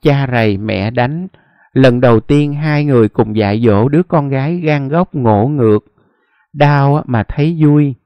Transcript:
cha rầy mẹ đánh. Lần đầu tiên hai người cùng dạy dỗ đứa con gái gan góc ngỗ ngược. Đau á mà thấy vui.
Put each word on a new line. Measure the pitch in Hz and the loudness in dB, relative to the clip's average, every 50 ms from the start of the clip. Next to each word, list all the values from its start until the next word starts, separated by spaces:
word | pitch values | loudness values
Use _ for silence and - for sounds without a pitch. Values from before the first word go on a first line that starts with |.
cha | - 156 139 139 139 131 | 2 0 0 0 -2 -2
rầy | 123 117 113 110 101 | -2 0 0 0 -2
mẹ | 95 107 107 101 95 95 110 | -2 -4 -6 -4 -4 -4 -4
đánh. | 120 127 120 127 151 165 180 185 _ _ _ _ _ _ _ _ | -2 -2 -2 -2 -4 -8 -10 -12 _ _ _ _ _ _ _ _
Lần | _ 135 131 131 123 123 | _ 2 4 4 4 4
đầu | 127 123 117 110 | 2 4 2 2
tiên | - - 143 147 147 147 143 | 2 0 0 0 0 -2 -4
hai | 147 156 156 151 147 147 | -4 -4 -2 -2 -2 0
người | 147 135 120 113 104 | 2 2 2 2 2
cùng | _ - 113 110 107 | _ -2 -4 -2 -2
dạy | 110 104 101 101 110 120 | -2 -2 0 0 0 2
dỗ | 117 104 101 113 139 | 2 2 2 2 2
đứa | 147 160 | 0 0
con | 180 _ - 160 143 139 | 0 _ -2 -2 -2 -2
gái | 135 131 131 147 175 | -4 -4 -4 -4 -6
gan | 175 170 156 151 147 139 135 | -4 -2 -2 -2 -2 -2 -2
góc | 147 165 185 - - | -2 -2 -4 -2 -4
ngỗ | 156 127 113 107 101 107 | -2 0 2 2 2 0
ngược. | 135 151 143 120 110 107 107 _ _ _ _ _ _ _ _ _ _ _ _ _ _ | 0 0 0 2 2 2 0 _ _ _ _ _ _ _ _ _ _ _ _ _ _
Đau | _ 143 143 143 147 143 139 139 143 | _ 0 2 2 2 2 2 2 0
á | 147 - | -2 -2
mà | - 123 113 | -4 -4 -4
thấy | - _ - - 143 160 170 160 | -4 _ -4 -4 -2 -2 0 0
vui. | 156 147 147 147 147 143 131 _ _ | 2 2 4 2 2 0 -4 _ _